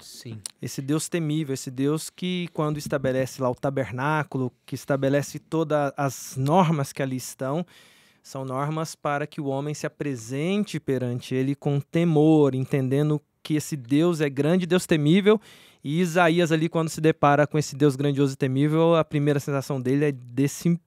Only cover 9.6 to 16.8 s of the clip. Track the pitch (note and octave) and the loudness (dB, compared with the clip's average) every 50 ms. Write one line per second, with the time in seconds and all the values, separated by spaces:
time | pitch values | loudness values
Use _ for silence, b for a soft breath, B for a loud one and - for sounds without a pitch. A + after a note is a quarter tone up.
9.6 | C#3+ D3+ D3+ - - D3+ - - D3+ C#3+ C3+ A#2 A2 A2+ C3 C#3 D#3 F3+ G3 G#3 | -4 -6 -6 -6 -8 -8 -8 -8 -6 -6 -6 -6 -8 -8 -6 -4 -2 -2 -2 -2
10.6 | G3+ - - D3+ - - C3+ B2 B2 B2 A#2+ B2 - - C3 C3 C3 C3+ C#3+ - | -2 -4 -6 -6 -4 -2 -2 0 -2 -2 -4 -6 -6 -4 -2 -2 0 -2 -2 -2
11.6 | - D3+ C#3+ C#3 - _ - E3 F3 E3+ D#3 D3 D3+ D#3+ D#3+ D3+ D3 C3+ C3 C3 | -2 -2 -2 -2 -2 _ 0 2 2 4 4 6 6 6 6 6 6 4 2 0
12.6 | C3 - - C#3 C3 B2+ C3+ C#3+ D3+ D3+ D3+ D3 - _ _ _ - - D#3 D3+ | -2 -2 -2 -2 0 0 2 2 2 2 0 -2 -4 _ _ _ -6 -2 -2 -2
13.6 | - - D#3+ C#3 A#2 A2+ C#3+ D3 E3 F3+ E3+ D3+ D#3 C#3+ C3+ C3+ C#3 D3+ F3+ F#3+ | -2 -4 -8 -10 -4 0 2 2 2 2 2 0 -2 -2 0 0 2 2 2 2
14.6 | F3+ D#3 F3+ F3+ - - F3 D#3 C#3+ D3 E3+ G#3 F#3 G#3 A3 G#3+ B B B B | 2 2 0 0 2 2 2 4 6 6 4 6 6 6 4 4 B B B B
15.6 | B B B B - C3+ D3+ E3+ F#3 E3+ D#3 F3+ F3 E3 E3 F3 E3+ D3+ E3 D#3+ | B B B B -6 -2 0 0 0 2 4 4 4 4 4 4 2 2 2 2
16.6 | E3 D#3+ - E3 | 0 0 0 -2